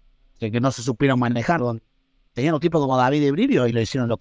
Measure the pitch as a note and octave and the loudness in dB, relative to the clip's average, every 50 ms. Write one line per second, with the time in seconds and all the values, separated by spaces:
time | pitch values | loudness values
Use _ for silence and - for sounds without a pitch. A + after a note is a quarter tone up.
0 | _ _ _ _ _ _ _ - A#2 G#2+ G#2 A#2+ A#2+ C3+ A#2 - A2+ C3 B2 - | _ _ _ _ _ _ _ -8 -8 -4 -2 0 0 0 -2 -2 -4 -4 -2 0
1 | D3 C3+ C3+ B2 B2 A#2 A#2+ A#2+ A2 - E3+ D#3+ B2 A#2+ A#2 A2+ _ _ _ _ | 2 2 2 2 0 0 -2 -2 0 0 0 0 0 -4 -4 -6 _ _ _ _
2 | _ _ _ _ _ _ - - B2 D#3+ E3 D3 D#3 E3+ D#3+ E3 C#3+ C3 C3 B2+ | _ _ _ _ _ _ -8 -2 -2 0 0 0 0 0 0 0 0 0 2 2
3 | B2+ B2+ C#3+ D3+ D3 C#3 C#3 D#3+ A#3 C#4 B3 D3+ B2+ A#2+ A#2 A#2 A2+ - - C3+ | 2 2 2 2 2 2 2 2 0 2 2 2 2 2 2 0 -2 -2 -2 -2
4 | B2 A#2 A#2 - | -2 -2 -2 -4